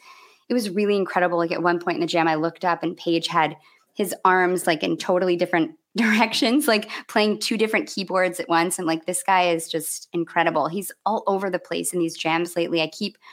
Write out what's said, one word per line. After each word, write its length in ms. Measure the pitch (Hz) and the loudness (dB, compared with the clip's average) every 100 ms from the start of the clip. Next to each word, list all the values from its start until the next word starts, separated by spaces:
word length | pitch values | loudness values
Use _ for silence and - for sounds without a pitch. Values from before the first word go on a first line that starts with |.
| - - - _ - | -18 -20 -20 _ -4
it 20 | |
was 160 | 247 208 | -2 -2
really 280 | 180 208 202 | 0 0 2
incredible. 420 | 180 185 180 170 | 0 0 2 2
Like, 140 | 170 | 0
at 100 | 165 | 0
one 160 | 170 175 | 0 0
point 140 | 175 | -2
in 60 | 165 | -2
the 60 | 165 | 0
jam, 220 | 170 165 | 2 2
I 60 | |
looked 320 | 156 165 165 180 | 2 -2 -2 -2
up 160 | 170 | -2
and 140 | 165 180 | -4 -6
Page 300 | 170 165 160 | -2 -2 0
had 280 | 165 151 151 _ _ _ | 0 0 -2 _ _ _
his 200 | - 190 - | -6 -6 2
arms, 420 | 190 185 180 180 180 | 4 4 4 2 0
like, 160 | 160 | 0
in 140 | 165 160 | 0 -2
totally 380 | - 180 185 175 | 0 2 2 0
different 380 | 175 175 156 - | 2 0 0 -4
<laughs> 120 | _ 190 | _ -2
directions, 720 | 226 214 226 - 254 262 254 | 2 4 2 2 2 2 2
like, 220 | 214 214 - - | 0 0 -12 -4
playing 300 | 214 214 214 | 0 2 0
two 180 | - 220 | -2 0
different 320 | 220 220 - | 0 0 -4
keyboards 500 | - 180 185 185 180 | -8 -2 0 0 -2
at 100 | - | 0
once. 300 | 165 175 175 | 2 2 -2
And, 80 | 165 | -2
like, 200 | 165 - | -2 -2
this 160 | 180 | -4
guy 260 | - 185 180 | 2 2 4
is 200 | 165 165 | 0 -2
just 400 | 160 151 - - | -6 -6 -10 -6
incredible. 560 | 170 165 175 165 160 147 | -6 -2 0 2 2 -2
He's 240 | 185 190 - - | -4 -8 -6 -2
all 180 | 214 - | -2 0
over 220 | 196 196 | -2 -2
the 100 | 175 | -6
place 340 | - 170 170 | -6 -6 -4
in 40 | 180 | -2
these 180 | 165 160 | -2 -2
jams 380 | 160 165 170 170 | -2 0 -2 -2
lately. 260 | 165 170 | -2 0
I 60 | 156 | -2
keep 280 | - 202 - - | -4 -8 -8 -20